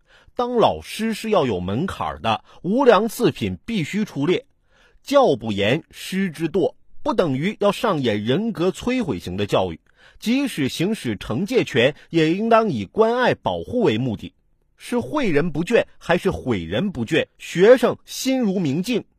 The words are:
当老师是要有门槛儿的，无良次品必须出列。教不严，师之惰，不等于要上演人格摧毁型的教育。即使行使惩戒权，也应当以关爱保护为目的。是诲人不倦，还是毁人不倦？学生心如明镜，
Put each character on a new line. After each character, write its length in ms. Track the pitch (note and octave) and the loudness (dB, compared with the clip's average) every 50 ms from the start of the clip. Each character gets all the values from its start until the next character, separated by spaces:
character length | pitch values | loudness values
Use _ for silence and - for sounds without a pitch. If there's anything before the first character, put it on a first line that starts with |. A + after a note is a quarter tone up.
| _ _ _ - _ _ - | _ _ _ -20 _ _ -8
当 220 | - B3 A#3+ B3 A#3 | -6 -4 -2 2 2
老 240 | E3+ A2+ E2+ D#2 - | 4 2 2 0 -6
师 320 | - - - G#3+ A3+ G#3+ | -12 -8 -6 -4 -4 -4
是 160 | - - A3 | -4 -4 0
要 160 | G#3 F3+ C#3+ B2 | 0 2 2 2
有 120 | G2+ F2 | 0 -2
门 280 | F2+ F#2 G2+ B2 F3 F#3+ | -2 -4 -4 -4 -4 -4
槛 180 | - - F#2 | -6 -6 -6
儿 140 | D2+ C#2 - | -6 -6 -4
的， 240 | - A2+ G#2+ - _ _ - - | -2 -2 -2 -2 _ _ -18 -10
无 240 | - E3 G#3 C4 C#4+ | -6 -2 0 2 6
良 220 | A#3+ G#3 F3+ A3 A3+ | 6 6 6 4 0
次 240 | - - A#3+ E3 | -2 0 0 0
品 260 | - - A#2 F#2+ F#2 - _ | 0 0 -4 -4 -4 -6 _
必 180 | - A#3 G3 D3 | -6 -4 -4 -2
须 220 | - - G#3 G#3+ | -2 -2 -4 -4
出 220 | - - C#3 C#3 E3 | -4 -4 -4 0 0
列。 180 | F3 - - _ _ _ _ _ _ _ _ _ _ _ | 0 0 -2 _ _ _ _ _ _ _ _ _ _ _
教 340 | _ - C4+ C#4+ B3+ G3 C#3 | _ 2 4 4 6 4 4
不 160 | G#2 A2+ A2+ | 2 0 -4
严， 320 | G#2 G2 G2 G#2+ C3 E3 - _ | -2 0 2 2 2 0 -2 _
师 400 | - - - - F#3 F#3+ G3 F#3 | -18 -16 -12 -6 -4 -4 -2 -4
之 180 | C#3+ - E3 D#3 | -4 -4 -4 -2
惰， 280 | D3 F#3+ C#3+ - - - - - - - | 0 0 0 0 -2 -6 -20 -16 -12 -8
不 140 | - C#4+ C4+ | -6 -2 0
等 200 | G#3 F#3+ D3+ C3 | 2 2 2 2
于 220 | C3 D3+ G3+ G#3+ - | -2 -2 -2 -2 0
要 120 | G3+ G3+ | 2 0
上 280 | - - - A3+ F3+ D3 | 2 2 0 0 0 2
演 240 | C3 A2+ G#2 G#2+ G2+ | 0 0 0 0 0
人 280 | A2+ C3 F3 A3 A#3 | 0 0 0 0 -2
格 180 | F3+ D#3 E3+ F#3 | -2 -2 0 -2
摧 340 | F3+ - - A#3+ B3+ C4 A3 | -2 -2 -2 -2 -2 -2 -2
毁 140 | D#3 G#2 F2 | -2 -4 -6
型 180 | - F2+ F2 | -6 -8 -6
的 120 | G2 G#2 G2 | -4 -4 0
教 240 | A#2+ A2+ F#2+ F2+ | 0 0 0 0
育。 80 | E2 - _ _ _ _ - - - - | -4 -8 _ _ _ _ -20 -20 -18 -8
即 320 | - G#3 A#3+ C4+ C#4+ A3+ | -4 -2 0 0 0 -2
使 180 | - E3+ C#3 B2 | -2 -2 -4 -2
行 280 | - - D#3+ G3+ A3+ | -2 -2 -2 -2 -2
使 200 | - - B2 G#2 | -4 -4 -6 -6
惩 300 | - - - G#2+ C3 G3+ | -6 -6 -6 -4 -4 -2
戒 180 | F#3+ C4 A3 D#3 | 0 0 0 0
权， 320 | - - A#2+ A#2 C#3+ D3 - - - | 0 2 2 2 2 2 -2 -10 -4
也 240 | - E3 D#3 D#3 F3 | 0 0 2 2 0
应 160 | G3 A3 A3+ | 0 0 2
当 200 | A3+ A3 A3+ G#3+ | 4 4 4 2
以 140 | C#3+ G#2+ G2 | -2 -4 -4
关 340 | - - - A3 A3+ A#3+ B3 | -4 0 0 2 2 2 2
爱 160 | B3 G3+ C3 | 0 0 0
保 240 | - - A2 F2+ E2+ | 0 -2 -6 -4 -6
护 220 | E2+ - G2+ B3 | -6 -4 -2 0
为 160 | A3 D3+ A2 A2+ | 0 2 0 0
目 200 | C3 B2+ G#2 - | -2 -4 -6 -6
的。 160 | F#2+ F2 _ _ _ _ _ _ _ _ _ | -10 -14 _ _ _ _ _ _ _ _ _
是 220 | _ - - A#3+ A#3+ | _ -10 -6 -4 -4
诲 340 | A#3 - C#4 D4+ C4+ F3+ | -4 -2 -2 -2 0 2
人 200 | C#3+ C#3+ D#3+ F3 | 2 2 0 0
不 120 | C#3+ D3+ E3+ | -2 -4 -2
倦， 220 | E3+ A#3 F#3 - - - - | 2 2 2 2 0 -4 -10
还 200 | - - E3+ F3+ | -2 0 0 0
是 120 | - F#3+ | 0 -2
毁 360 | D3+ - - B2+ A2+ F#2 D#2+ | -4 -2 -2 -2 -2 -2 -2
人 260 | D#2+ F#2 A#2 F#3+ G#3 | -4 -4 -4 -4 -4
不 140 | D#3+ B2+ A2+ | -4 -6 -4
倦？ 220 | - D#3+ C3+ - - _ - | -2 0 0 0 -2 _ -20
学 400 | - - - E3 F#3+ A3+ B3+ A#3+ | -14 -6 0 6 8 8 8 8
生 200 | A#3+ G3+ - - _ | 6 0 0 -2 _
心 360 | - - - - B3+ C4 C4 | -14 -10 -6 -2 -2 0 0
如 180 | A#3+ G3 F#3 G#3 | 0 0 0 0
明 240 | F3 C#3 B2+ E3+ F3+ | 0 0 -2 -2 -2
镜， 220 | A#3+ B3 F#3 - _ _ | -2 -2 -4 -4 _ _